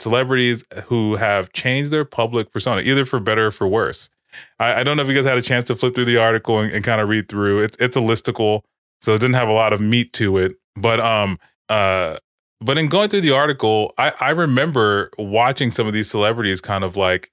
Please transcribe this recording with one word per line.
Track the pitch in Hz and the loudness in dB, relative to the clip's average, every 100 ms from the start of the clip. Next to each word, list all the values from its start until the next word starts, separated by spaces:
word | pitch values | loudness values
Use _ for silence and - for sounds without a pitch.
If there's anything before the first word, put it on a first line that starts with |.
celebrities | 113 120 127 131 123 113 - 95 - | -2 0 0 0 0 -2 -8 -14 -4
who | 120 107 104 | -2 0 0
have | 110 101 92 | 0 0 -2
changed | - 131 131 143 | -6 -2 -2 -2
their | 151 | -2
public | 143 - 117 120 104 | -4 -4 -2 -2 -4
persona, | 110 131 101 | -4 -2 -2
either | - 135 131 | 0 0 0
for | 127 | -2
better | 101 110 110 | 0 0 0
or | |
for | - 98 | 0 0
worse. | 110 80 - - _ _ - - - | 0 0 -4 -12 _ _ -20 -14 -4
I, | 117 113 | -2 0
I | |
don't | 135 147 | 0 0
know | |
if | 135 | 0
you | 139 | 2
guys | |
had | 135 127 | 2 0
a | |
chance | - 123 117 | 0 -2 -2
to | 120 | 0
flip | 127 123 | -2 0
through | 120 | 2
the | 117 | 4
article | 113 113 - 110 | 4 2 0 0
and, | 107 | 0
and | 107 | -2
kinda | 110 110 104 | -2 0 0
read | 107 98 | 0 -2
through. | 101 101 101 | -2 0 2
It's, | 92 - | 0 0
it's | 123 131 | -2 0
a | |
listicle, | 113 110 - 117 110 107 - _ _ _ | 0 0 -2 -2 0 0 -4 _ _ _
so | - | 0
it | 110 | 2
didn't | 127 127 | 2 2
have | 113 | 2
a | |
lot | 110 110 | 2 2
of | 104 | 2
meat | 107 120 120 | 2 0 0
to | - 104 95 | -2 0 2
it. | 92 - _ 104 | 0 -4 _ -4
But, | 113 113 | 0 2
um, | 113 110 101 92 _ _ - | 2 0 0 -4 _ _ -4
uh, | 107 98 92 85 76 _ _ _ - | 0 2 0 -2 -6 _ _ _ -10
but | 110 147 | -2 -2
in | 156 | 0
going | 175 208 | 2 2
through | 208 | 0
the | 160 | 2
article, | 131 151 135 110 110 107 - | 2 2 0 0 2 0 -2
I, | 139 - | -2 0
I | 135 | -2
remember | 160 165 127 160 127 107 101 95 - | 0 2 2 2 2 2 2 -2 -8
watching | 101 107 123 135 127 | -2 2 2 0 -2
some | - 110 | -2 -2
of | |
these | 107 107 | -2 -2
celebrities | 110 104 113 104 92 | 0 0 0 -2 -4
kind | - 98 95 | -4 -4 -4
of, | 98 | 0
like, | 92 92 - | 0 0 -4